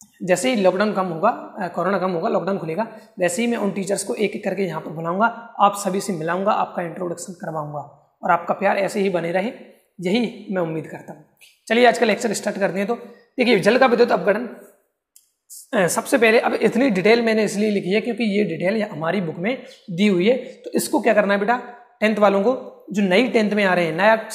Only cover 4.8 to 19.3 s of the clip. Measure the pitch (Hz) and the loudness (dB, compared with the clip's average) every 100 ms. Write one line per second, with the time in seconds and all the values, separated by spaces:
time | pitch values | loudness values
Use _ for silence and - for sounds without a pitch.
4.8 | 175 160 165 190 233 - - - 202 202 | -10 -8 -4 0 0 -2 -10 2 2 2
5.8 | 196 196 196 170 160 180 196 - 185 - | -4 -4 -4 -4 -4 -2 0 0 -2 -6
6.8 | 170 - 175 170 - 175 170 156 147 147 | -8 -6 -8 -8 -14 -12 -8 -8 -8 -10
7.8 | - _ _ _ 185 170 - 180 196 208 | -14 _ _ _ 0 0 0 -2 0 0
8.8 | 185 214 196 175 165 185 220 - - _ | -2 0 0 0 -2 -2 -2 -8 -18 _
9.8 | _ - 175 233 226 - - 185 165 156 | _ -8 -2 0 0 -4 -6 -4 -4 -6
10.8 | 143 151 - - - _ - _ - 226 | -10 -14 -16 -20 -20 _ -20 _ -2 4
11.8 | 240 - 226 202 226 196 208 196 185 185 | 4 4 2 0 -2 -4 -6 -2 -2 -2
12.8 | 202 240 - - _ - 233 202 196 240 | -4 -6 -10 -20 _ 0 2 4 4 4
13.8 | 262 226 240 220 185 208 233 - - _ | 4 4 4 2 0 -2 -4 -14 -20 _
14.8 | _ _ _ _ _ _ - - - 226 | _ _ _ _ _ _ -20 -20 -4 0
15.8 | 170 226 - 262 226 233 - 254 226 214 | 0 0 0 4 4 4 2 2 2 2
16.8 | 277 185 208 240 226 220 202 196 214 196 | 2 4 4 4 4 2 0 0 0 0
17.8 | 175 214 240 226 220 202 180 156 175 220 | 0 -2 -2 -2 0 0 0 -2 -2 -2
18.8 | 208 151 160 202 160 | -4 -4 -2 -2 -4